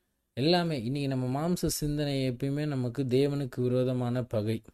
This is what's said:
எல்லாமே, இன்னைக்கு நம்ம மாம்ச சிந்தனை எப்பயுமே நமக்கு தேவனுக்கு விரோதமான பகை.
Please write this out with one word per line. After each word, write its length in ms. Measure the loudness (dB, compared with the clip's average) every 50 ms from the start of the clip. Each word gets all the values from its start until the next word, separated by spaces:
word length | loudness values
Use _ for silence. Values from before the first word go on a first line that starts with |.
| _ _ _ _ _ _ -4
எல்லாமே, 520 | 0 2 4 4 4 2 0 -2 -2 -2
இன்னைக்கு 240 | -2 -2 -2 -2 -2
நம்ம 400 | 0 0 0 -2 -2 0 0 0
மாம்ச 180 | 0 0 0
சிந்தனை 640 | -2 -2 0 -2 -2 -2 0 -2 0 0 0 0 -2
எப்பயுமே 360 | -2 -2 -2 -2 -2 -2 -2
நமக்கு 380 | -2 -2 -2 -2 -2 -2 -2 0
தேவனுக்கு 560 | 2 4 4 4 4 2 -2 -4 -4 -2 -2
விரோதமான 640 | 0 2 2 2 2 2 0 0 0 0 0 -2 -2
பகை. 400 | -2 -2 0 0 0 -2 -2 -4 -10